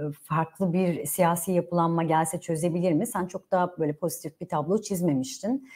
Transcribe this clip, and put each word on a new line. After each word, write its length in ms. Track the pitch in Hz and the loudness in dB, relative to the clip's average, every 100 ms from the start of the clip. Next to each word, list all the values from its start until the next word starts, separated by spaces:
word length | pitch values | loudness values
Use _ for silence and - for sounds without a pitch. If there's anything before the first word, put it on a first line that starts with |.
| 147 151 | -8 -8
farklı 500 | - 160 160 - 185 | -4 -2 -2 -2 0
bir 340 | 180 180 160 - | 2 2 0 -2
siyasi 460 | - 170 170 - | 2 2 2 0
yapılanma 500 | 175 170 175 165 165 | 0 2 2 2 2
gelse 380 | 165 160 165 170 | 2 2 2 -4
çözebilir 520 | - 156 170 170 180 | -4 0 0 2 2
mi? 140 | 156 226 | 2 0
Sen 200 | 185 180 | -4 -4
çok 240 | 185 - | -8 0
daha 280 | 185 180 165 | 2 2 0
böyle 140 | 151 | -2
pozitif 480 | 151 165 - 151 - | -2 -4 -4 -10 -10
bir 80 | 175 | -6
tablo 320 | 156 147 214 | -4 0 0
çizmemiştin. 880 | 214 180 170 135 131 - 208 277 - | 0 0 2 0 -2 -6 -4 -4 -6